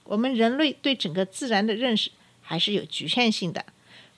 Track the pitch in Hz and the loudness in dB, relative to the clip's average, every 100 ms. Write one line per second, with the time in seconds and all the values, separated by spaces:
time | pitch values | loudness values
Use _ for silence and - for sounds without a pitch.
0 | - 208 254 233 226 269 302 - 285 269 | -4 0 2 4 2 4 0 0 -2 -2
1 | 170 175 185 - 269 202 220 214 240 214 | -2 -2 -4 -4 -2 0 2 0 0 0
2 | - - _ _ - 165 208 202 - - | -2 -8 _ _ -8 -2 0 -2 -4 -6
3 | 151 247 233 208 175 - - - - - | -4 2 2 2 -2 -6 -10 -18 -20 -20
4 | - | -20